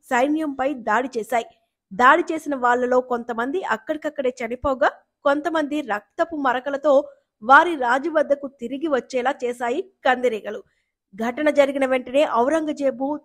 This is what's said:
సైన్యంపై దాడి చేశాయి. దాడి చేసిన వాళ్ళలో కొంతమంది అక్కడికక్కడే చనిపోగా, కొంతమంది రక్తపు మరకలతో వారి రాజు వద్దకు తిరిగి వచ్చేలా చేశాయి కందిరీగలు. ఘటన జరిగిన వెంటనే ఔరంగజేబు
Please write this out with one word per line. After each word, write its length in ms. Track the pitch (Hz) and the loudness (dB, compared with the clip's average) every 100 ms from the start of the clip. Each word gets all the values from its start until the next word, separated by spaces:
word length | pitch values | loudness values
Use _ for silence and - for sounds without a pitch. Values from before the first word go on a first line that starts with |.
సైన్యంపై 720 | _ 247 285 311 311 269 269 | _ 0 0 0 -4 -4 -4
దాడి 360 | 262 214 220 262 233 | -4 -2 -2 -2 -6
చేశాయి. 280 | 208 233 - _ _ _ _ | -4 -4 -4 _ _ _ _
దాడి 300 | 196 247 330 339 | 2 6 6 2
చేసిన 240 | 320 294 269 | -6 -4 -2
వాళ్ళలో 460 | 240 247 247 254 | 0 2 2 0
కొంతమంది 640 | 254 240 233 226 254 359 | 0 -6 -4 -6 -4 -4
అక్కడికక్కడే 720 | - 277 - 302 302 302 254 254 226 | -4 -6 -4 -6 -6 -4 -6 -4 -8
చనిపోగా, 460 | - 285 254 339 - _ _ | -4 -4 0 0 -2 _ _
కొంతమంది 580 | 285 285 330 320 285 302 | 0 0 0 -2 -2 -4
రక్తపు 540 | 247 208 - - 330 302 | -4 -6 -6 -4 -4 -2
మరకలతో 760 | 269 247 277 277 302 269 294 - _ _ | -2 -2 -4 -2 4 4 2 -10 _ _
వారి 320 | 220 285 349 302 | 6 8 8 0
రాజు 340 | 240 262 320 | 0 0 0
వద్దకు 380 | 311 285 277 269 | -2 0 -2 -2
తిరిగి 400 | - 240 269 320 | -12 -10 -6 -2
వచ్చేలా 460 | 254 240 254 247 285 | -2 -2 -2 -2 -2
చేశాయి 380 | 240 240 240 294 - _ 277 | -6 -4 -4 -4 -6 _ 0
కందిరీగలు. 580 | 254 247 214 208 214 - _ _ _ _ 196 | 2 0 -2 -8 -12 -14 _ _ _ _ -8
ఘటన 340 | 233 247 302 | -6 0 2
జరిగిన 360 | 294 277 269 262 | 4 2 2 0
వెంటనే 460 | 262 254 269 302 | 0 0 0 2
ఔరంగజేబు 840 | 226 254 320 302 277 277 233 269 294 | 2 2 0 -2 -2 -4 -2 -4 -6